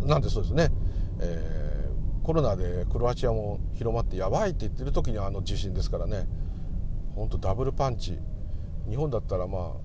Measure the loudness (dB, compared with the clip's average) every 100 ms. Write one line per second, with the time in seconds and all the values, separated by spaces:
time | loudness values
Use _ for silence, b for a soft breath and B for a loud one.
0 | 4 4 4 2 2 4 4 B B B
1 | B 0 0 0 0 0 0 0 0 0
2 | 0 0 2 4 2 2 0 0 0 2
3 | 0 2 0 0 -2 -4 -4 -2 0 0
4 | 0 0 0 2 0 0 -2 -2 2 2
5 | 2 0 -2 -2 -2 -2 0 0 0 -2
6 | -2 0 -2 B B B B B -2 -2
7 | -2 -2 -2 0 0 0 0 0 0 0
8 | -2 -4 -4 -4 B B B -4 -2 -2
9 | 0 -2 -2 -2 -2 -2 -4 -6